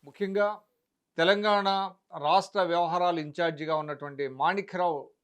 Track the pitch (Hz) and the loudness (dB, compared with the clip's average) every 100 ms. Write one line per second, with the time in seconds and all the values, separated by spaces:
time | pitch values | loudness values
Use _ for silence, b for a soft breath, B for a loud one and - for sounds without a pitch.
0 | - - 196 196 208 208 _ _ _ _ | -20 -8 -4 0 0 -2 _ _ _ _
1 | _ - 165 208 214 208 196 196 196 180 | _ 2 4 4 4 2 2 -2 -4 -10
2 | _ 170 147 185 190 208 180 170 170 175 | _ -6 2 2 2 -2 2 2 0 2
3 | 180 170 151 147 170 151 156 156 151 143 | 0 0 -6 -2 -2 -2 -4 -4 -4 -10
4 | 143 139 139 131 151 196 196 180 175 147 | -12 -8 -8 -2 -2 -2 -6 -2 -2 -2
5 | 131 _ | -10 _